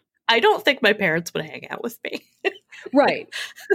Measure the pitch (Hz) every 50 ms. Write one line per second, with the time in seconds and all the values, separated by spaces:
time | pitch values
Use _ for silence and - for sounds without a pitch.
0 | _ _ _ _ - - 233 240 370 427 392 - - 302 269 - 233 202 208 208
1 | 202 165 156 170 170 - - 165 156 151 131 127 - - - - - 240 - -
2 | - - - - _ _ _ _ - 381 - - _ _ - - - - - 285
3 | 269 196 151 - - - - - - - - - - -